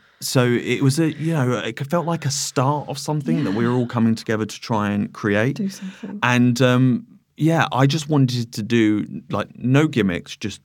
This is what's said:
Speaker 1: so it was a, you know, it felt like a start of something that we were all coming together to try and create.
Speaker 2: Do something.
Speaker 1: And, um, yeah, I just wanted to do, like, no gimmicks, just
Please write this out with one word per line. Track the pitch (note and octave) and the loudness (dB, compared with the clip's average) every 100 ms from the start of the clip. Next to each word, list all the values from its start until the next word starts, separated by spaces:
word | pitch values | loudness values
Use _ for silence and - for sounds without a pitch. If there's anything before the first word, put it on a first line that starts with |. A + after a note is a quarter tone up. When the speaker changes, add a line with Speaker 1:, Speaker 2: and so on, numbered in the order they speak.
| _ _ | _ _
Speaker 1:
so | - C#3 B2 | -4 0 2
it | A#2+ D2+ A#2+ | 0 -2 0
was | C3+ C#3+ | 0 2
a, | D#3+ | -2
you | C#3+ D#3 | -2 -4
know, | E3 B2 A#2 | -2 0 -2
it | F#2+ - C#3 | -4 -8 -4
felt | F3 E3 | -4 -2
like | E3+ | -4
a | C#3+ | -4
start | - - - C3 D3 - | -6 -4 -2 0 -2 -6
of | C#3+ | -8
something | - D3+ C3+ - | -6 -4 -2 -2
that | A#2 | -2
we | G2 A#2 | -2 0
were | |
all | B2 A#2+ | 0 0
coming | A#2+ A2+ | 2 2
together | A2+ - A2 G#2+ | 2 -2 -2 -2
to | - | -6
try | - A2 G#2 | -4 -2 0
and | G2+ G2+ | 0 -2
create. | - G#2+ G2+ A#2 C#3+ | -4 0 2 2 -2
Speaker 2:
Do | G3 | -6
something. | - F#3+ - - G3+ | -8 -14 -14 -12 0
Speaker 1:
And, | B2 B2 B2 A#2+ | 2 4 4 4
um, | B2+ B2 C3 A#2+ - - _ - | 4 4 4 2 -4 -18 _ -2
yeah, | D3+ E3 B2 | 0 2 2
I | A#2+ C#3 | 2 2
just | C#3 C#3+ | 2 0
wanted | D3+ C3 A#2+ A#2 | 2 2 0 -4
to | - | -6
do, | G#2 A#2 A2 G#2+ - - C#2 | 0 2 4 2 -2 -10 -6
like, | G2 - - | -6 -6 -6
no | A#2+ C3+ D#3 | 2 4 4
gimmicks, | C3+ G2 E2+ - - | 2 0 0 -6 -10
just | G#2+ G2 | -10 -10